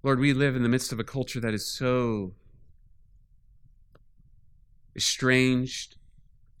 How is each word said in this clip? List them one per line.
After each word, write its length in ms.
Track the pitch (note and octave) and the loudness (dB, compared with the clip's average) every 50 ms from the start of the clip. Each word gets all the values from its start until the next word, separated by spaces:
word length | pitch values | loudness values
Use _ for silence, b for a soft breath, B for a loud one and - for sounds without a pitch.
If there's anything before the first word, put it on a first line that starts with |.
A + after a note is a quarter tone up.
Lord, 160 | - C#3 C3+ B2 | 2 2 2 4
we 140 | C3+ C#3+ C3+ | 4 2 4
live 200 | C3 C#3+ C#3+ C3 | 4 2 2 2
in 80 | B2+ | 2
the 60 | A#2+ A#2 | 2 2
midst 240 | B2 C3 - - | 2 0 0 -4
of 80 | B2+ A2 | -6 -6
a 40 | A2+ | -6
culture 360 | - - C#3 B2+ - - B2+ | -6 -6 -6 -6 -6 -6 -4
that 140 | A2+ A2+ G#2+ | -2 -2 -2
is 120 | G#2 - | -2 -4
so 680 | - - - C3 B2+ B2+ B2+ B2 A#2 A2 G#2 G2 F#2 F#2 - _ - - - - - - - - - - - - - - - - _ - - _ - - - - - - - - _ - - - - - - - - - - - - - - - _ - - - - - | -8 -6 -2 0 0 2 2 0 0 -2 -2 -4 -6 -10 -16 _ -20 -20 -20 -20 -20 -20 -20 -20 -20 -20 -20 -20 -20 -20 -20 -20 _ -20 -20 _ -20 -20 -20 -20 -20 -20 -20 -20 _ -20 -20 -20 -20 -20 -20 -20 -20 -20 -20 -20 -20 -20 -20 -20 _ -20 -20 -20 -16 -8
estranged, 1000 | - - - - - C3 B2+ B2+ B2+ C3 B2+ B2+ B2+ B2+ C3 - - - - - - - - - - - - _ - - _ _ - | -4 -2 -2 -2 0 2 4 4 4 4 4 2 0 -2 -4 -6 -12 -12 -14 -18 -20 -20 -20 -20 -20 -20 -20 _ -20 -20 _ _ -20